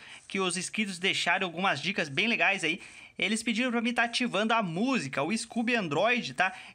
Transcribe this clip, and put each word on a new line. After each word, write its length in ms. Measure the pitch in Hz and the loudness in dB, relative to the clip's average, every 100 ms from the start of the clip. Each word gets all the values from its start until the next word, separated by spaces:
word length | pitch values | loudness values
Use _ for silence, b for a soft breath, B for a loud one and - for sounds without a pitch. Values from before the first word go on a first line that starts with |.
| B B - | B B -6
que 100 | 190 | 0
os 200 | 185 180 | 0 0
inscritos 400 | 170 - 208 170 | -4 -2 -2 0
deixaram, 480 | 185 151 175 185 185 | 0 2 2 2 0
algumas 340 | 165 190 143 | 0 0 0
dicas 300 | 165 202 156 | -2 -2 -2
bem 160 | 139 220 | 0 0
legais 380 | 220 175 196 | 2 2 2
aí. 180 | 156 190 B B B - | 0 -2 B B B -4
Eles 240 | 185 220 | 0 0
pediram 280 | 247 214 254 | 0 0 0
pra 100 | 233 | 0
mim 120 | 233 | 0
tá 120 | 240 | 0
ativando 500 | 233 - 247 185 220 | 0 0 0 0 2
a 80 | 226 | 2
música, 600 | 185 165 254 240 135 135 | 2 0 2 0 0 -2
o 140 | 147 220 | 0 -2
Scooby 400 | - 226 240 240 | -4 -2 0 0
Android, 560 | 170 147 220 240 147 | 0 2 2 2 -2
tá? 180 | 123 185 B B | 0 0 B B